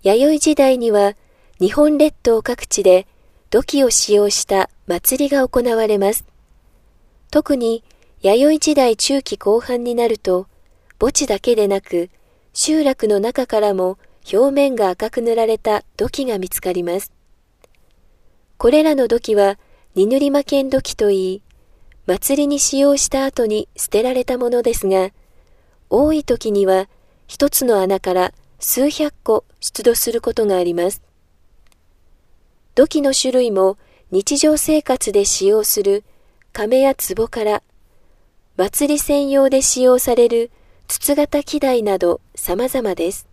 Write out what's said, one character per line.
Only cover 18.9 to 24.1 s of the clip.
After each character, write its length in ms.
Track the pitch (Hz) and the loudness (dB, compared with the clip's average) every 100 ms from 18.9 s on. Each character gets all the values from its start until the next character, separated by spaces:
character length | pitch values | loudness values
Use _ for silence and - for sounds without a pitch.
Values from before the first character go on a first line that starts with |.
の 140 | 285 240 | 2 0
土 120 | 233 | -2
器 140 | - | 0
は、 240 | 208 196 202 _ _ _ | 2 2 0 _ _ _
荷 120 | - 202 | -2 2
塗 120 | 269 | 2
り 120 | 285 | 2
魔 140 | 285 | 0
剣 240 | 277 277 269 | 0 -2 0
土 140 | 269 | -2
器 120 | - | -4
と 160 | - 208 | -2 0
い 240 | 196 185 | 0 -2
い、 80 | 190 _ _ _ _ - - - | -6 _ _ _ _ -20 -14 -6
祭 360 | 180 - 277 | -4 0 0
り 40 | 285 | 0
に 120 | 285 | 0
使 220 | - 269 | -2 2
用 160 | 285 277 | 2 2
し 120 | - | 0
た 160 | 269 | -2
後 220 | 269 - 226 | -4 -2 -2
に 220 | 214 - - | -2 -6 -10
捨 120 | - | -4
て 140 | 208 | -2
ら 100 | 254 | 0